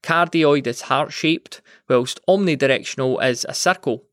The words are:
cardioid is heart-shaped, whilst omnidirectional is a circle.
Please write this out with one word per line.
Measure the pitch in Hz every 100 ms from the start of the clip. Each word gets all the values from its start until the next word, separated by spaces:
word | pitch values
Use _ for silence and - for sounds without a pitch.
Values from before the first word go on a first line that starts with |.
cardioid | - 170 170 170 156 147 127
is | 120
heart-shaped, | - 135 151 - 156 165 - - _ - _
whilst | 127 127 - -
omnidirectional | 196 190 143 139 131 - - 131 127
is | 127 120 -
a |
circle. | - - 185 - 117 _